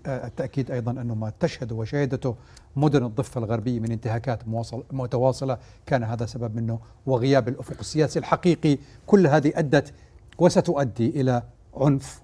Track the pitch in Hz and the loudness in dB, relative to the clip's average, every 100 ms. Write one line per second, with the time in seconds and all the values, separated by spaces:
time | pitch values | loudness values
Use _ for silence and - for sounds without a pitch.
0 | 143 127 120 - 135 139 123 127 117 127 | -8 -8 -8 -8 -6 -4 -4 -4 -4 -6
1 | 120 110 110 - 165 - 117 113 107 143 | -6 -6 -6 -4 -4 -4 -10 -8 -4 -2
2 | 139 135 127 110 - - - 135 147 139 | -2 -2 -4 -6 -14 -20 -8 0 4 4
3 | 123 110 - 123 107 113 117 120 113 113 | 0 -4 -4 -4 -2 -2 -2 -4 -4 -4
4 | 117 113 123 117 110 113 117 117 - 131 | -4 -4 -4 -6 -6 -6 -6 -10 -8 -8
5 | 123 123 131 127 135 127 - - - 131 | -4 2 2 2 -4 -4 -8 -14 -2 0
6 | 110 117 117 113 117 113 113 117 - - | 0 -4 -6 -6 -6 -4 -4 -6 -8 -10
7 | 135 127 131 139 120 135 - - - 156 | -2 0 4 4 2 -6 -10 -12 -4 0
8 | 147 165 - 160 180 156 156 139 - - | 0 0 0 2 2 2 2 0 -2 -10
9 | - 202 160 151 139 175 147 147 - - | 4 6 8 6 4 0 2 2 2 -12
10 | - - - - 170 196 - 143 131 107 | -20 -20 -12 2 4 4 2 0 -2 0
11 | 110 143 131 123 - _ _ - 143 135 | 0 2 0 0 -2 _ _ 0 2 2
12 | 135 - | -2 -6